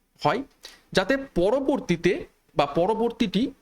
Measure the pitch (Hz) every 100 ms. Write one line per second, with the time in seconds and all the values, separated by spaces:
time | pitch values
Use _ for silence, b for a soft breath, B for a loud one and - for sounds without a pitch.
0 | _ _ 147 202 269 _ B B B -
1 | 190 269 269 - 185 262 277 269 - 170
2 | 175 277 427 _ _ - 143 - 185 214
3 | 233 233 220 190 269 -